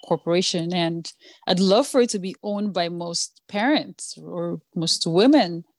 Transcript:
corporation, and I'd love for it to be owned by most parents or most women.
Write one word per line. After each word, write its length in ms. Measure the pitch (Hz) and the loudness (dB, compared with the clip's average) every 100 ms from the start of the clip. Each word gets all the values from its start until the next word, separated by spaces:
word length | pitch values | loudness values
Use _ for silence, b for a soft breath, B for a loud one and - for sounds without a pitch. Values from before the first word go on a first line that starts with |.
corporation, 680 | - 165 165 175 185 180 165 | -4 -4 0 0 2 -2 -2
and 400 | 180 165 170 160 - B B - | -2 -2 -4 -10 -16 B B -2
I'd 140 | 180 | 2
love 260 | 190 214 285 | 4 4 2
for 140 | 269 | 2
it 80 | 240 | 2
to 100 | 208 | 0
be 160 | 185 - | -8 -8
owned 300 | 208 202 208 | -6 -4 -4
by 160 | 185 170 | -2 -4
most 520 | 170 175 170 - _ _ | -4 -6 -6 -8 _ _
parents 680 | 202 247 277 196 - - - | -2 2 0 -2 -12 -16 -14
or 380 | 156 175 170 170 _ 175 | -12 -6 -6 -6 _ -6
most 320 | 165 - 175 | -2 -2 0
women. 560 | 170 254 294 180 170 - | 4 6 6 4 -4 -12